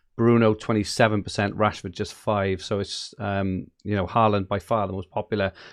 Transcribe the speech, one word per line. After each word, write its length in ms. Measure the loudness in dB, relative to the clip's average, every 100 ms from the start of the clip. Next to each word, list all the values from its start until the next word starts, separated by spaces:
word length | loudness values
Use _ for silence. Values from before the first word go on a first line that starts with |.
| _ 0
Bruno 380 | 4 6 6
twenty-seven 720 | 2 0 -2 0 2 2 2
percent, 340 | -2 -2 -2 2
Rashford 340 | 0 0 -8
just 220 | -8 -8
five. 500 | -6 -2 0 0 -2
So 160 | -4 -4
it's, 340 | -4 -10 -12 -8
um, 480 | -4 -2 -2 -4 -6 _
you 120 | -4 -2
know, 100 | 0
Haaland 420 | 2 2 2 -2
by 120 | -6
far 260 | -2 -2 -2
the 80 |
most 160 | -6 -8
popular. 420 | -8 -4 -2 -2 -4 -18